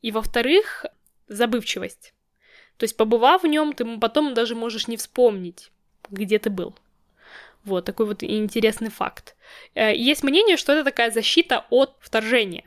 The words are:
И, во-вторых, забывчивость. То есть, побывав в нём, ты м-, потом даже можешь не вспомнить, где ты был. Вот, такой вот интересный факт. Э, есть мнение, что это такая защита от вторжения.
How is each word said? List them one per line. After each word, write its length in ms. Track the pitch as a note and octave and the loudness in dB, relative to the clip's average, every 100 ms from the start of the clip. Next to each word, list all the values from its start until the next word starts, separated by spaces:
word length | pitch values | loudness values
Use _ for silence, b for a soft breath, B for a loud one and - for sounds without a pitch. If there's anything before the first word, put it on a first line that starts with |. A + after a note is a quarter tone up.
И, 100 | A#3 | -4
во-вторых, 720 | A3 G#3+ A#3+ A#3+ F4+ A4 - - _ _ _ _ | -4 -2 -2 4 2 2 -8 -14 _ _ _ _
забывчивость. 840 | G3+ A#3 A#3+ - - F#3 - - _ _ _ b b b _ | -2 0 0 -2 -8 -8 -14 -20 _ _ _ b b b _
То 60 | |
есть, 120 | A3 - | -6 0
побывав 480 | A3 A3+ A#3+ F4+ | 2 4 6 4
в 40 | E4 | 4
нём, 260 | D4+ D4+ | 2 -2
ты 100 | D4 | -4
м-, 160 | A3+ A3+ | -8 -4
потом 340 | A3+ D4+ D4+ | 0 0 0
даже 220 | A#3 A#3 A#3 | 0 -2 -4
можешь 320 | A#3 A3 - | -6 -6 -8
не 100 | A3+ | -8
вспомнить, 760 | - - B3 G3+ F3+ - - _ _ _ - | -6 2 2 2 -10 -14 -20 _ _ _ -16
где 280 | G3 G3+ G#3+ | -8 -2 0
ты 120 | A3 | 0
был. 260 | F#3+ F3 - _ _ _ B B B B B G3+ | -4 -8 -12 _ _ _ B B B B B -4
Вот, 180 | F#3+ F3 | -4 -4
такой 200 | F#3+ G#3+ | -4 -2
вот 180 | G#3 | -2
интересный 680 | - G#3+ G#3+ A#3 A3 G#3+ A3+ | -4 -4 -2 0 0 0 -10
факт. 460 | - - - - _ B B B - | -6 -8 -8 -20 _ B B B -2
Э, 180 | A3 | 0
есть 300 | G#3 A#3+ D4 | 2 0 0
мнение, 340 | C#4 D#4 A4 - | 2 2 4 2
что 140 | - | 2
это 120 | D4+ | 0
такая 280 | C#4 - A#3 | 0 0 -2
защита 540 | A3 A3 - E4+ B3 - | 0 0 2 2 -2 2
от 280 | B3 C4+ _ | 2 2 _
вторжения. 640 | - A3 A3 A#3+ G#3 E3+ | -4 -4 0 0 0 -8